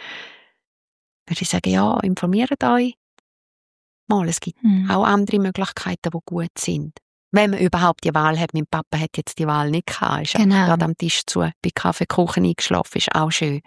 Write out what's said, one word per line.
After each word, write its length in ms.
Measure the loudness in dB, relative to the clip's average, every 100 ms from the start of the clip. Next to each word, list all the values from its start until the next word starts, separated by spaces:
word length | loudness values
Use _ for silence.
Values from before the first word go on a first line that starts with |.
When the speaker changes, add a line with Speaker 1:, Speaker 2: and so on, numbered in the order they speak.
| -18 -16 -18 -20 _ _ _ _ _ _ _ _ -8
Speaker 1:
würde 140 | -6
ich 60 | -2
sagen, 220 | -2 2
ja, 280 | 2 2 2
informiert 640 | 0 0 0 0 0 0
euch 320 | 2 2 0 -6 _ _ _ _ _ _ _ _ _ _ -2
mal, 220 | 0 0
es 120 | -2
gibt 220 | -6 0
Speaker 2:
Mhm. 280 | 2 4 2
Speaker 1:
auch 140 | 2
andere 340 | 4 4 2 0
Möglichkeiten, 720 | 0 -2 -6 -6 -8 -6 -6
die 60 | -6 -8
gut 320 | -6 -6 -6
sind. 340 | -6 -4 -6 -14 _ _ 0
Wenn 220 | 2 2
man 80 | 2
überhaupt 440 | 0 2 2 2
die 100 | 0
Wahl 240 | 2 2 0
hat, 140 | -2
mein 140 | -2 -4
Papa 320 | -4 -4 -4
hat 180 | -4 -6
jetzt 220 | -8 -4
die 80 | -2
Wahl 240 | 0 0
nicht 160 | -2 -4
gehabt, 380 | -4 -2 -2
ist 100 | -2
Speaker 2:
Genau. 200 | 2 4
Speaker 1:
einfach 120 | 4 4
gerade 160 | 4
am 120 | 2 0
Tisch 240 | -2 -2 -2
zu, 140 | -2
bei 300 | -2 -2 -6
Kaffeekuchen 680 | -2 -2 -2 -2 0 0 2
eingeschlafen, 540 | 0 0 0 -2 -2 -4
ist 160 | -2
auch 160 | 0 0
schön. 320 | 0 -2 -4